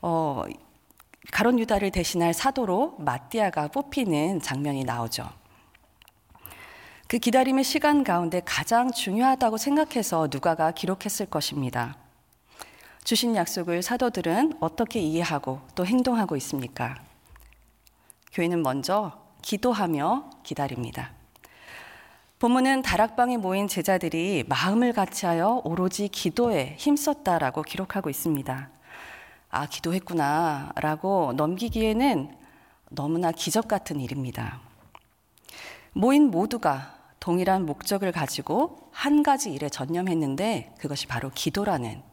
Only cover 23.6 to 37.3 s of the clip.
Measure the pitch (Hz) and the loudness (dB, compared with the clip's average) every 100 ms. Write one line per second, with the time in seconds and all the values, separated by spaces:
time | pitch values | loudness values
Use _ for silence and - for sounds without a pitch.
23.6 | 202 - 165 185 170 165 180 190 - 127 | 0 -2 0 0 0 -2 0 -2 0 0
24.6 | 170 214 247 233 185 - 185 170 190 247 | 2 4 2 2 0 -2 0 2 2 0
25.6 | - 165 185 - 202 - 180 156 240 180 | 0 0 0 -2 -4 -2 -2 0 2 2
26.6 | 131 147 294 285 302 294 196 170 135 156 | -2 -2 2 2 2 0 0 2 2 -2
27.6 | 151 - 190 196 165 135 170 147 135 131 | -6 -6 -4 -4 -4 -2 -2 -2 -2 -8
28.6 | 135 - - - - - - - _ 110 | -10 -20 -20 -20 -18 -20 -20 -20 _ -6
29.6 | 143 - 165 185 - 170 143 151 165 143 | -6 -6 -4 -4 -2 0 2 2 0 -2
30.6 | 143 - 151 156 190 196 147 120 156 185 | -6 -4 -2 -2 0 0 0 0 -2 -2
31.6 | 233 226 220 214 269 185 135 - - - | -4 0 0 2 2 2 -2 -10 -20 -20
32.6 | _ _ _ - 165 165 170 165 - 214 | _ _ _ -6 -2 0 0 -2 -2 -2
33.6 | 220 202 - 147 123 135 127 117 110 127 | 0 -2 -2 -6 -6 -6 -6 -6 -8 -10
34.6 | - - - - _ _ _ _ - - | -16 -20 -20 -20 _ _ _ _ -20 -20
35.6 | - - - - 226 285 285 170 208 240 | -18 -20 -8 2 6 8 6 4 0 0
36.6 | 160 135 135 - - _ - | 0 0 -4 -18 -20 _ -2